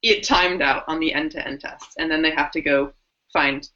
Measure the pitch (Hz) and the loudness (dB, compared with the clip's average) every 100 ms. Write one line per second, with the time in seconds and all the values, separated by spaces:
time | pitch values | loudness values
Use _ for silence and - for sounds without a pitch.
0 | 226 202 - 196 180 180 139 135 - 156 | 0 2 4 2 4 2 0 0 -2 -2
1 | 160 143 156 160 - 139 - - - - | -2 -2 -4 -6 -8 -8 -12 -16 -16 -6
2 | 160 156 160 151 147 165 151 139 139 - | -2 0 0 0 -2 -2 0 2 0 -6
3 | _ _ _ 170 143 139 - | _ _ _ 0 0 -2 -8